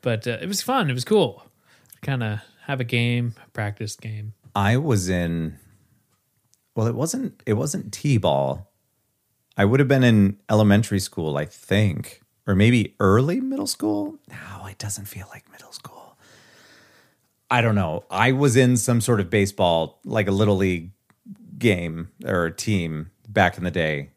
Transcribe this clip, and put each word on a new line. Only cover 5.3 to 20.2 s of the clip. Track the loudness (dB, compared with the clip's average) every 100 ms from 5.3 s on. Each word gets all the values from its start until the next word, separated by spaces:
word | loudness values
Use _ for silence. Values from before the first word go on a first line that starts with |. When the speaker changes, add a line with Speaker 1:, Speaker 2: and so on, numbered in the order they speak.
| -2 -6 -10 _ _ _ _ _ _ _ _ _ _ _ -4
Speaker 2:
well, | -2
it | -2
wasn't, | -4 -4 -8 -10 -2
it |
wasn't | -2 -2 -6 -10
T-ball. | -6 0 2 2 0 -2 -4 -10 _ _ _ _ _ _ _ _ 0
I | 2
would | 4
have | 4
been | 4
in | 6 6 4 0 -2
elementary | 2 4 4 2 -2
school, | -4 -6 -4 -4
I | -6
think, | -10 -2 0 2 -2 -10 -16 _ _ -2
or | 4
maybe | 4 4 0 _
early | 4 4 4 0
middle | -4 -6 -6
school. | -4 -2 -2 -6 -10 _
No, | -20 -16 -16 -16
it | -12
doesn't | -10 -10 -12
feel | -16 -18
like | -20 _
middle | -20 -20
school. | -20 -20 -20 -20 _ _ -20 _ _ _ -20 _ _ _ _ _ _ _
I | 0
don't | 2 2
know. | 0 -4 -6
I | 0 2
was | 4 2 4
in | 4 4
some | 2 0
sort | 2 0
of | 2
baseball, | 0 0 2 2 2 -2 _ -6
like, | 2